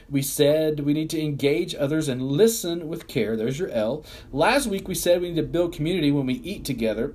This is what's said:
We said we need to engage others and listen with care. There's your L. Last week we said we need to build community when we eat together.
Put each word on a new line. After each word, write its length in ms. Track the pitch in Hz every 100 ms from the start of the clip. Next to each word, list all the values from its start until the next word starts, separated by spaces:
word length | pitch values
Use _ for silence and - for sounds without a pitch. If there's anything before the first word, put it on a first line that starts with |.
| -
We 120 | 139
said 600 | 139 - 143 156 156 151
we 140 | 143
need 140 | 147 156
to 120 | 160
engage 540 | 156 143 139 156 180 -
others 320 | 143 156 143
and 120 | 123
listen 680 | 131 143 226 226 175 170 156
with 180 | 170 -
care. 300 | 135 107 113
There's 240 | 113 139
your 80 | 190
L. 360 | 117 107 147 - - -
Last 340 | 127 170 269 240
week 220 | 196 -
we 80 | 165
said 240 | 180 180
we 80 | 175
need 80 | 160
to 80 |
build 280 | 127 160 175
community 380 | - 151 185 147
when 160 | 143 131
we 80 |
eat 300 | 123 170 202
together. 500 | - 120 110 107 117